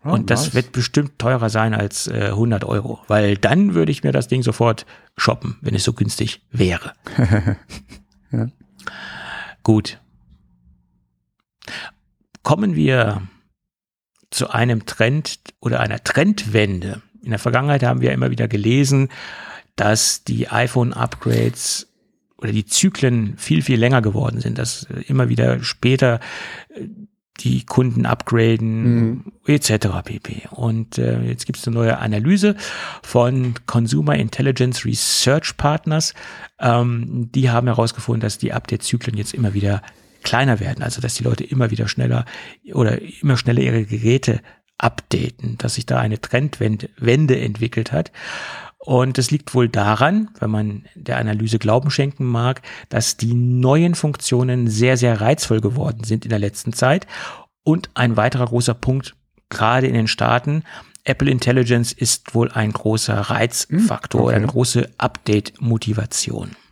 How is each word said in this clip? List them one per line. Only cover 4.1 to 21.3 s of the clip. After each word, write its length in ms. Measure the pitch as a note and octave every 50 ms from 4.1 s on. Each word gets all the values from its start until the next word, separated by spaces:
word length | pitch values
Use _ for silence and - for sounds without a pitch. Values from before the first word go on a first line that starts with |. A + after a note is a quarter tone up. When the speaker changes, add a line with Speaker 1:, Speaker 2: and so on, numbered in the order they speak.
Speaker 2:
das 160 | C3 C#3 B2 -
Ding 140 | C3 C3
sofort 440 | A#2+ A#2+ A2+ - A#2 A#2 A2 - - - - - _ _ _ -
shoppen, 400 | - - A#2 A#2 - B2 A#2+ -
wenn 140 | - - A2
es 100 | G2 G2+
so 80 | -
günstig 480 | A#2 - G#2 G#2+ - - A2 G#2+ - - _ _
wäre. 440 | - A#2+ G2+ F2+ F2 E2+ - - - _ _ - - -
Speaker 1:
<laughs> 400 | B2 E2+ A2 G#2 E2 A2 G#2 - _ _ - - - _ - - _ _ _ _ _ _
Ja. 140 | - A#2+ A2+ A#2+ _ _ _ _ _ _ - - - - - - - - - - - - - - - _
Speaker 2:
Gut. 380 | _ - A2 G#2+ - - - - _ _ _ _ _ _ - _ _ _ _ _ _ _ _ _ _ _ _ _ _ _ _ _ _ _ _ _ _ _ _ _ - - - - - - _ _ _ _ _ _ _ _ _ -
Kommen 320 | _ - D3 F3 G#3+ G3+ E3
wir 480 | D#3 D#3 C#3 C3 B2+ A2+ G#2+ G#2 G2 G2 F#2+ _ _ _ _ _ _ _ _ _ _ _ _ _ _ _ _ _ _ _ _
zu 200 | - - - -
einem 360 | - - A2+ B2 A#2+ A2 -
Trend 540 | - - - A2+ A#2 C3+ D#3 D3+ - - _ _ - _ _
oder 200 | - A#2+ B2 A#2+
einer 220 | - - - -
Trendwende. 1000 | _ - - B2+ D#3+ G3+ G#3 G3+ - A2 G#2+ A2 G#2+ G2+ G2 F2+ F2 F#2+ G2 G#2 - _ _ -
In 80 | - B2+
der 80 | A2 G2+
Vergangenheit 440 | - - A#2+ B2 C3+ D3 D3 C#3
haben 180 | B2+ B2 B2+ B2+
wir 120 | B2 B2
immer 180 | C3 B2+ B2+ B2+
wieder 180 | B2 A#2 A#2 G#2+
gelesen, 600 | A2+ G#2 G#2 A2 B2 C3+ C#3+ C3 C#3 C3+ C3+ C3 - - - - - - - - - - - _ _
dass 480 | - G2+ G#2 A2 G#2+ - - - - _
die 240 | - A#2+ A2+ A#2+ -
iPhone-Upgrades 1400 | A2+ A2+ A#2+ B2+ - B2+ A#2+ B2 - A#2+ - - - - - B2